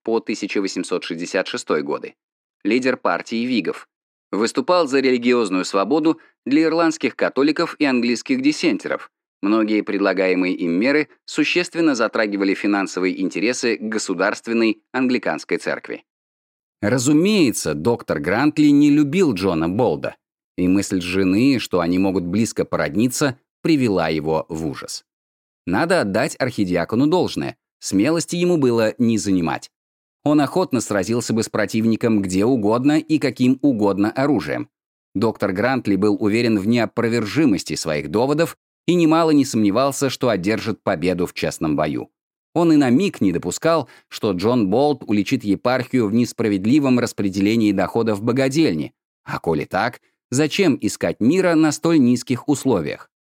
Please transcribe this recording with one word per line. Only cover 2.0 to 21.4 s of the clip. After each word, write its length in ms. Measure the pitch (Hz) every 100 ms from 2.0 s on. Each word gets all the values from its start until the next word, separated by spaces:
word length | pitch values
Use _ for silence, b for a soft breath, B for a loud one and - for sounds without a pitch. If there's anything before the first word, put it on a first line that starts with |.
| 67 - _ _ _ _
Лидер 340 | 101 120 127 123
партии 480 | 104 85 - 117 123
Вигов. 420 | 120 80 - - _ _ _ _
Выступал 560 | 95 113 - 127 180 151
за 120 | 135
религиозную 680 | 131 127 120 120 104 95 87
свободу 540 | 98 98 156 156 156 b b -
для 200 | 143 160
ирландских 500 | 160 165 156 123 -
католиков 600 | 90 - 143 151 165 -
и 60 | 147
английских 580 | 127 120 113 - 127
диссентеров. 680 | 139 151 170 95 - 67 - _ _ _
Многие 400 | 101 110 110 107
предлагаемые 720 | 101 101 98 95 92 92 90
им 200 | 90 87
меры 360 | 87 123 151 143 b -
существенно 680 | - 151 175 175 170 160 120
затрагивали 580 | 110 113 110 101 98
финансовые 680 | 95 101 101 95 90 92 90
интересы 580 | 90 87 104 127 120 110
государственной 1080 | 107 107 - 87 98 - - 113 117 104 _
англиканской 680 | 127 127 123 90 78 - 87
церкви. 460 | - 65 - 58 _ _ _ _ _ _ _ _
Разумеется, 960 | 104 120 120 151 190 214 139 92 82
доктор 460 | 73 98 117 - 78
Грантли 480 | 73 104 147 151 147
не 240 | 143 147
любил 420 | 143 147 170 170
Джона 340 | 92 98 82 82
Болда, 480 | 101 113 71 65 - _ _ _ -
и 100 | 90
мысль 340 | 98 98 95
жены, 560 | 90 92 95 98